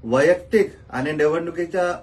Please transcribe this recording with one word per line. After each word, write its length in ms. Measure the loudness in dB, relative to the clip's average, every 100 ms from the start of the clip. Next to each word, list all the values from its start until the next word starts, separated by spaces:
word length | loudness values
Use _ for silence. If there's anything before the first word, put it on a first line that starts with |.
वैयक्तिक 680 | 0 2 4 2 2 0 0 -4 -10
आणि 220 | -6 -4
निवडणुकीच्या 800 | 0 0 0 -4 -6 -4 -2 -2 -4